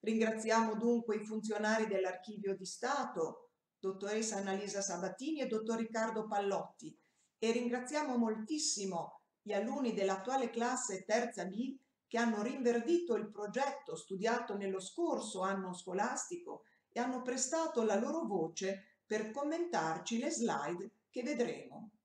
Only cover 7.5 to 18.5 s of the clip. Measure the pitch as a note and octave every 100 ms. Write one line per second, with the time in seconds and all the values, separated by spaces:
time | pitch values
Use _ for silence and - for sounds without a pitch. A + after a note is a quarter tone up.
7.5 | A#3+ A#3+ B3 B3 D4+ D4 A#3+ A3+ G#3+ A3
8.5 | D4+ - - F#3+ E3+ D3+ - _ _ G3+
9.5 | G3+ A3+ C#4 B3 G3 F#3+ F#3+ B3 C4+ A#3+
10.5 | A#3 A#3+ B3+ G#3+ F#3+ - A3 A#3+ - F3+
11.5 | G3+ C4 - _ _ _ A3+ A#3 G#3+ G#3+
12.5 | C#4 A#3+ A#3 A#3 E4+ - G#3+ G#3+ G3 G#3
13.5 | B3 C#4 C#4 - D#3+ - F#3+ A3 A#3+ -
14.5 | G3+ G3 F#3+ F#3+ - E4+ A#3 G#3 F#3+ F#3
15.5 | G3 F#3 F3+ - F#3 A3+ C4+ - F3 -
16.5 | D3 - _ _ A3+ B3+ B3+ B3 A#3+ -
17.5 | D#4+ D#4+ A#3+ A3 G#3 C4 D#4+ A#3 F#3+ D#3+